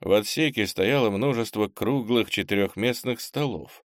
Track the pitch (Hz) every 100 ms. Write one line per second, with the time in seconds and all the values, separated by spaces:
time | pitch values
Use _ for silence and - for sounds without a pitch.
0 | - 104 104 - 156 - 95 - 98 139
1 | 113 98 139 135 110 107 104 - 104 139
2 | 110 120 - - 95 101 98 95 120 117
3 | - 117 - 139 143 82 - - _